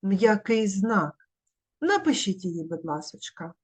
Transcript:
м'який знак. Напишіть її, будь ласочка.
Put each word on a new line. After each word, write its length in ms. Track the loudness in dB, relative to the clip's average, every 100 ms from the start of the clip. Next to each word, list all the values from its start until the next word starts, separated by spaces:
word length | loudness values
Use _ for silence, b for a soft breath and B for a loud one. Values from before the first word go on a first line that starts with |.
м'який 640 | 2 4 4 4 2 2 2
знак. 460 | 0 2 2 0 -6 _ _ _ _ _ _
Напишіть 640 | 0 2 2 0 0 -4
її, 200 | -4 -6
будь 200 | -6 -8
ласочка. 680 | -6 -6 -8 -16 -18 -14 -14 -14